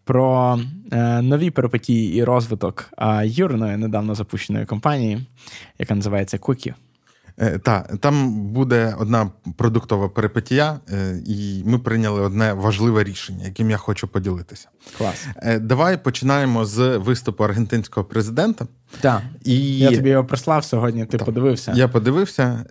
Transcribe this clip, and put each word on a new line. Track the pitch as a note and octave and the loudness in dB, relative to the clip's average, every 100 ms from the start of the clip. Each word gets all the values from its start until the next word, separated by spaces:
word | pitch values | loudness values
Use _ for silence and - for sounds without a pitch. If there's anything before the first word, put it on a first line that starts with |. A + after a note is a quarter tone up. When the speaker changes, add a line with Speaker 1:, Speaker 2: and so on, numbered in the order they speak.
Speaker 1:
про, | - B2+ C3 B2+ B2 B2 B2 F3 A3+ | 0 2 4 4 2 0 -2 -10 -4
е, | A#2+ A#2 A#2 | 0 2 2
нові | B2 D3 F3 | 2 2 0
перипетії | D3 B2 A#2 - A#2 G#2+ F#2+ | 0 0 0 0 0 2 0
і | |
розвиток, | A#2+ B2 A#2 G#2+ - - - - | 2 2 2 -2 -4 -6 -12 -4
а, | A2 G#2+ | 0 2
Юриної | G#2+ B2 F#3 A#2+ G#2+ G#2 | 0 0 0 0 -2 -2
недавно | A2 G#2 G#2+ | -2 -2 -2
запущеної | G#2 G#2 F2+ - A2 - | -4 -6 -8 -4 -4 -4
компанії, | G#2 D3+ C#3+ A2+ G#2+ C3 _ - - - - | -2 -2 0 -2 -4 -8 _ -20 -20 -16 -10
яка | - | -4
називається | G2+ G2+ G2+ F#2+ - | -2 0 -2 -2 -4
Quickie. | - B2+ - - _ _ _ _ - - | -4 -4 -6 -12 _ _ _ _ -14 -2
Speaker 2:
Е, | A2 F#2+ | -2 0
та, | A2+ G#2 | 0 0
там | - G2+ C#3+ D3 C3 G#2+ G2+ | -2 -2 0 2 0 -2 -4
буде | A#2 C3 A#2+ A2+ G#2 | 0 2 2 2 -2
одна | G#2+ A#2 G#2 - - E2 | 0 0 0 -6 -12 -2
продуктова | A#2 A2 - G#2 G2 | 0 0 0 -2 0
перипетія, | G#2+ G#2+ A#2 - C3 D3+ D3 - | -2 -2 -2 0 0 0 -2 -6
е, | G2 F#2+ F2+ E2 | -4 -4 -6 -6
і | G2+ G2+ G2 G2+ | -6 -4 -4 0
ми | B2 | 0
прийняли | B2 A2+ G#2+ G#2 | 2 0 0 0
одне | G2+ G2+ A2 | 0 2 0
важливе | G2 G#2 G2 A#2 G#2+ | 2 0 2 2 2
рішення, | G2+ F#2+ - F#2 | 0 -4 -10 -10
яким | F#2+ F#2+ A2 | -8 -2 0
я | G#2 | 0
хочу | - G2+ F#2+ | -2 -6 -4
поділитися. | G2+ F#2+ F2+ F2 - - _ - - | -4 -4 -6 -8 -18 -20 _ -16 -6
Speaker 1:
Клас. | G#2+ - C#3 G2+ | -4 -4 -10 -6
Speaker 2:
Е, | A2+ A2+ | 0 0
давай | A2 B2+ E3+ F#3 | 2 2 2 2
починаємо | C3+ - C3 C#3+ C3+ A#2 | -2 -2 0 2 2 2
з | G#2+ G#2+ B2+ A#2+ | 0 2 2 2
виступу | F#2+ A#2+ - G2+ | 0 0 -2 0
аргентинського | G#2 G#2 A2 A#2 G#2 - F#2 | 0 2 0 -2 -2 -4 -4
президента. | A2+ G#2+ A#2 G#3+ A3 A#2+ _ _ - | -2 -2 0 0 0 -6 _ _ 0
Speaker 1:
Так. | C3+ A2 B2 - | 2 2 -2 -8
Speaker 2:
І | C3 B2+ C#3 C3+ | 0 2 2 4
Speaker 1:
Я | C3+ A#2 | 4 6
тобі | C3+ | 4
його | C3+ | 4
прислав | B2+ C3+ - D#3 | 2 -2 0 0
сьогодні, | D3 A#2 A#2+ A2+ A2+ | 2 0 0 -2 -2
ти | A2+ | -2
Speaker 2:
Так. | G#2+ | -2
Speaker 1:
подивився. | A2+ C3 B2 - B2 | 0 2 0 0 2
Speaker 2:
Я | B2+ | 4
подивився, | B2 A2 D3+ G3 - B2+ A#2 A2+ | 4 2 2 0 0 0 0 -2